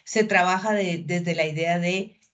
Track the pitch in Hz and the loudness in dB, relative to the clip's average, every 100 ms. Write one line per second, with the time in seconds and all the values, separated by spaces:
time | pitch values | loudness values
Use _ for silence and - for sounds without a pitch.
0 | - 220 214 190 180 185 214 208 185 170 | -2 0 2 4 4 2 0 0 0 -2
1 | 151 175 175 165 156 151 165 175 175 190 | -2 -2 -2 -2 -2 -2 0 0 0 -2
2 | 214 - _ | -6 -12 _